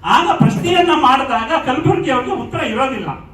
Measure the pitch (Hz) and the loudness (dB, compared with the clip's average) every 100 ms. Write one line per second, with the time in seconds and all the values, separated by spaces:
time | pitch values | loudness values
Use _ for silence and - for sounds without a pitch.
0 | - 330 339 330 - 196 339 349 339 311 | 2 2 2 2 2 2 0 2 2 4
1 | 277 262 269 233 - 320 269 269 - - | 4 2 0 -4 -2 -2 -2 -2 0 0
2 | - 254 247 - - 339 226 214 262 226 | 0 -2 -2 -6 -6 -6 -6 -2 -4 -4
3 | 165 - - | -10 -12 -16